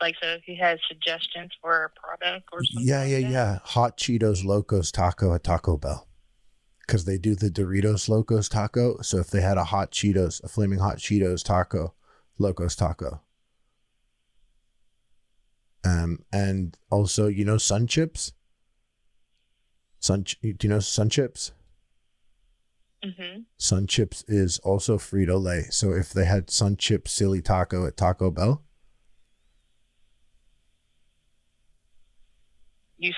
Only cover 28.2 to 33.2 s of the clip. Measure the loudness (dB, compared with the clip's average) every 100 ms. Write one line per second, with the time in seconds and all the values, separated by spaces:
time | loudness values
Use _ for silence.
28.2 | 0 2 2 0 -4 _ _ _ _ _
29.2 | _ _ _ _ _ _ _ _ _ _
30.2 | _ _ _ _ _ _ _ _ _ _
31.2 | _ _ _ _ _ _ _ -20 -20 _
32.2 | _ _ _ _ -20 _ _ -6 -4 -2